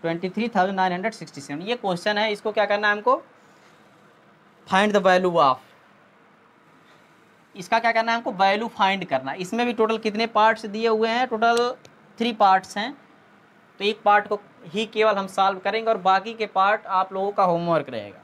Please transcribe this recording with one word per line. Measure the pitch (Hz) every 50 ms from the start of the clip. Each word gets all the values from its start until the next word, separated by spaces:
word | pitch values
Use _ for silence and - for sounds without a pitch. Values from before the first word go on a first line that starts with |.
| -
ट्वेंटी | 165 165 170 170 185
थ्री | 185 214 214 233
थाउजेंड | - 196 180 196 196 190
नाइन | 185 185 180
हंड्रेड | 175 190 226 220
सिक्सटी | - 170 147 - 147
सेवन। | 139 - 143 151 180
ये | 202 240 240
question | - 196 180 175 - 208 208 208
है, | 214 220 208
इसको | 208 - 220
क्या | 208 220 208
करना | 202 208 208 208 208
है | 208
हमको, | 214 208 240 262 330 - _ _ _ _ _ _ _ _ - - _ _ _ _ _ _ - _ _ _ _ _ _ _ _ _ _ _ -
find | 190 190 208 214 202
the | 208 180
value | 190 180 185 185 180 170 170 151
of, | 135 131 - - _ - _ _ _ _ _ _ _ _ _ _ _ _ _ _ _ _ _ _ _ _ _ _ _ - _ _ _ _ _ _ _ _ _ _ _ _
इसका | 196 175 - 226 226
क्या | 226 233
करना | 226 226 226 226
है | 226 233
हमको, | 233 - 196
Value | 180 196 196 196 208 233 226
find | - - 208 190 196 196 180
करना | - 143 131 131 135
है। | 147 185
इसमें | 180 180 - 226 240
भी | 240 233
total | 240 220 220 226 220
कितने | 220 220 202 214 226 226
parts | 226 214 214 220 226 220 233
दिए | 214 202 220 226 226
हुए | 220 220 220 226
हैं, | 226 240 254 254
Total | 247 214 226 233 240 240 240 240 262 - _ - _ _ _ _ _ -
three | 233 240 226
parts | 220 214 196 190 190 190 - - 208
हैं। | 208 247 285 - - _ _ _ _ _ _ _ _ _ _ _ _ _ _ _
तो | 196
एक | 208 220 -
part | - 202 202 208 202 -
को | 214 202 - - _ - -
ही | 170 147 202 226 214
केवल | - 220 214 220 214
हम | 196 190 190
solve | - - 190 196 196 185
करेंगे | - 202 202 226 226 220
और | 226 -
बाकी | 175 190 190 190 190 226 233
के | 220 214 202
part | - 190 190 196 214 220 - -
आप | 196 185 190 190 190
लोगों | 190 190 202
का | 202 208 196
homework | 180 170 170 170 170 165 156 139 135
रहेगा। | 127 110 104 104 98 -